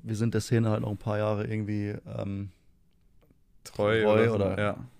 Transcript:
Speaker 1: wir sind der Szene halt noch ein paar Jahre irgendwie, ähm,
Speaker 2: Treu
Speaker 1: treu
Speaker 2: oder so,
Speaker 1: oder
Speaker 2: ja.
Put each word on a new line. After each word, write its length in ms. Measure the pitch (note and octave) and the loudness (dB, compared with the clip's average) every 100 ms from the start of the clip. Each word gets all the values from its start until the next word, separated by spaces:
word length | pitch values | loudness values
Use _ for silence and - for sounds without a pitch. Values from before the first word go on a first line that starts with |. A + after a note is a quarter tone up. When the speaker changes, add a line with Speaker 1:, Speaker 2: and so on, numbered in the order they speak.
Speaker 1:
wir 140 | A2+ G#2 | -6 -2
sind 180 | A2+ | 0
der 80 | A2 | 0
Szene 280 | - A#2 A2+ | 2 2 2
halt 120 | G#2+ | 0
noch 80 | A#2 | -2
ein 80 | G#2 | -6
paar 200 | A2+ G#2 | -4 -2
Jahre 260 | G#2+ G#2 A2 | 0 -2 -2
irgendwie, 480 | A2 G#2 G#2 G#2 G#2 - A#2 | -4 -2 -4 -4 -6 -8 -8
ähm, 320 | G2 G2 G2 - _ _ _ _ _ _ _ _ _ - | -6 -6 -8 -14 _ _ _ _ _ _ _ _ _ -20
Speaker 2:
Treu 380 | - - G#2 A2+ | -10 0 2 4
Speaker 1:
treu 100 | G#2+ | 4
Speaker 2:
oder 140 | G#2+ A2+ | 6 4
so, 60 | G#2+ | 4
Speaker 1:
oder 240 | F#2+ F#2+ | 0 0
Speaker 2:
ja. 180 | G#2 - - - | -2 -2 -10 -12